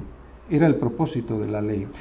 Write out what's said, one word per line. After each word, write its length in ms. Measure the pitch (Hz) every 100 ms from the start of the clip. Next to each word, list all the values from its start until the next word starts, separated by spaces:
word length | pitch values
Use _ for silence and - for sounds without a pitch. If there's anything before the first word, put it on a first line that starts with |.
| - - - - -
era 160 | 151 160
el 80 |
propósito 640 | 139 123 - 160 123 117 110
de 100 | 107
la 140 | 107
ley. 240 | 104 104 101 -